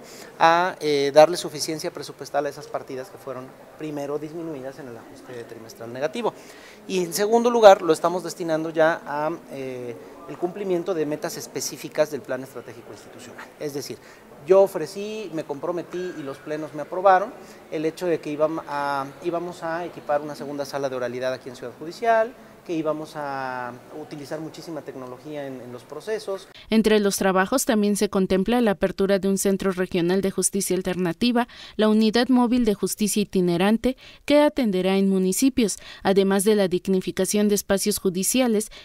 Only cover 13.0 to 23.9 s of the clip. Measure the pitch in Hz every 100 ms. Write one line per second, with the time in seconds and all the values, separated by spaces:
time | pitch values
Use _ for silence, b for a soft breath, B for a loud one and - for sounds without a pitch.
13 | - 117 - - - - 151 139 - -
14 | B B B - 143 190 196 185 151 196
15 | 208 214 202 156 147 139 160 175 160 175
16 | 180 151 139 135 - 151 156 147 143 175
17 | 190 185 214 - B B - 165 160 160
18 | 180 156 156 147 156 160 - 143 143 143
19 | 139 139 175 170 175 170 165 165 175 -
20 | - 147 151 143 143 143 139 143 139 127
21 | 120 123 127 127 135 120 123 117 156 170
22 | 226 226 226 - B B - 165 156 151
23 | 156 156 143 135 131 127 123 123 -